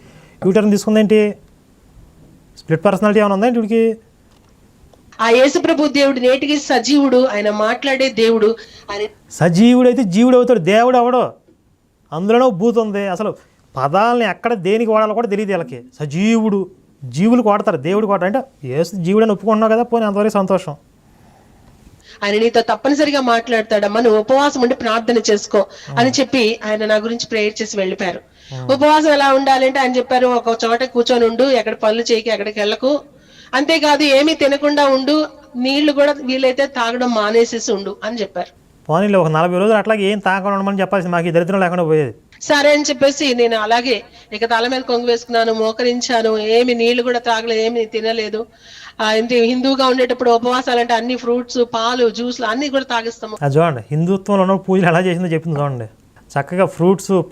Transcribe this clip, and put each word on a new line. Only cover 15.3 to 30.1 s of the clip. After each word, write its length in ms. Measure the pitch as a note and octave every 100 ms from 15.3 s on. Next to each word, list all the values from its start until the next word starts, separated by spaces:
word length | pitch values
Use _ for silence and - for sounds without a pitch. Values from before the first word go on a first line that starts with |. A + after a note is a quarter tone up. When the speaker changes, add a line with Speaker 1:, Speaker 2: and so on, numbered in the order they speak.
| G3+ G3+
Speaker 1:
వీళ్ళకి. 300 | F3+ D#3 B2+ - -
సజీవుడు, 720 | D3+ D#3+ G#3+ A3+ G#3+ G3 F#3 - _ _
జీవులు 380 | B2+ C3 A3 B3
కొడతారు, 360 | G#3+ G#3 G3+ D#3+
దేవుడు 300 | D3+ G#3 G#3
కొడతారు. 300 | G3 F3+ B3+
అంటే 300 | - _ C3+
యేసు 280 | C#3 E3+ G3
జీవుడు 280 | E3 G#3+
అని 80 | A3+
ఒప్పుకుంటున్నావు 420 | G3+ G3 G#3+ A3
కదా, 100 | A3+
పోనీ, 220 | A#3+ A#3 G#3+
అంతవరకు 280 | G3+ G#3+
సంతోషం. 420 | G#3 F#3+ F#3 D#3+ C#3+ _ _ _ _ _ _ _ _ _ _ - - - -
Speaker 2:
ఆయన 160 | G3+ G#3
నీతో 220 | A#3 A#3
తప్పనిసరిగా 600 | A3+ A3 - D4 D4 C#4
మాట్లాడతాడమ్మా, 800 | B3 A3+ A#3 A3+ G#3+ G#3 G3+ A3
నువ్వు 180 | A#3+ G#3+
ఉపవాసం 420 | G#3+ C4+ C#4+ C#4+
ఉండి 140 | B3 C4
ప్రార్థన 420 | A#3 A3+ A3+ A#3 A3
చేసుకో 340 | G#3 - G#3 F#3+ - - C#3+
అని 140 | B3+ B3+
చెప్పి 400 | B3 C4+ G#3+ A#3 G#3+
ఆయన 200 | G#3+ G#3+
నా 100 | G#3+
గురించి 300 | A3+ A#3 -
ప్రేయర్ 300 | A3+ G#3+ G#3+
చేసి 160 | G#3+ G3+
వెళ్ళిపోయారు. 420 | F#3+ F#3+ F#3+ F#3+
Speaker 1:
Hmm. 540 | - _ - C3 B2+
Speaker 2:
ఉపవాసం 400 | C4 D4+ D#4 D#4
ఎలా 200 | C#4+ C#4
ఉండాలంటే 460 | C4+ C4+ C4 C4 C4+
ఆయన 160 | B3+ B3
చెప్పారు, 300 | B3